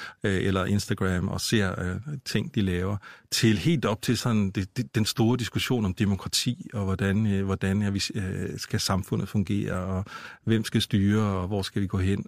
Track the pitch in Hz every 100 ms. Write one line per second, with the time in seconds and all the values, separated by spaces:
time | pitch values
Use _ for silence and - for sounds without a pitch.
0 | - - 107 92 95 95 92 101 - 104
1 | 95 90 95 95 - 113 95 90 90 95
2 | 127 143 - 113 - - 98 87 92 101
3 | - - - - 113 104 110 127 104 107
4 | - 117 127 110 98 98 95 - 107 -
5 | 107 - 113 123 107 - - 127 104 90
6 | 101 98 - - - 123 - 110 95 90
7 | 98 98 110 98 98 95 98 98 104 98
8 | - - 95 95 95 - - 107 - 95
9 | - 110 98 107 92 101 101 95 92 95
10 | 98 - - - - 110 110 113 - 107
11 | 98 107 107 95 90 104 98 - 95 95
12 | 92 98